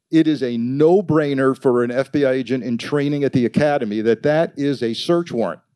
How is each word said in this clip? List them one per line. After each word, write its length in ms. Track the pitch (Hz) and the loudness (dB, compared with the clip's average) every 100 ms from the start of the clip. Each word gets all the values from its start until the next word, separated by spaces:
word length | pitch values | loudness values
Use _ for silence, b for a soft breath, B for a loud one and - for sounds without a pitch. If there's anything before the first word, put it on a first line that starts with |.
| _ | _
It 160 | 160 156 | 2 2
is 160 | 143 | 0
a 140 | 127 117 | -4 -4
no-brainer 1040 | 117 139 160 190 160 156 147 135 135 127 | -4 2 4 4 2 0 0 0 0 2
for 240 | 135 120 | 0 2
an 60 | 120 | 0
F 220 | 123 135 | -2 -2
B 120 | 147 | 0
I 80 | 139 | 0
agent 320 | 131 120 131 | 0 -2 -4
in 140 | 123 117 | -4 -6
training 460 | - 147 143 147 | -4 -2 -2 -2
at 100 | 135 | 0
the 100 | 135 | 0
academy 560 | 113 - 147 143 113 107 | 0 2 2 2 -2 0
that 220 | 110 110 | 0 2
that 320 | 147 156 170 - | 0 0 -2 -2
is 260 | 143 127 | -4 -2
a 120 | 117 | -4
search 380 | 113 - 170 170 | -4 -2 -2 -2
warrant. 280 | 117 95 78 _ | -4 -4 -6 _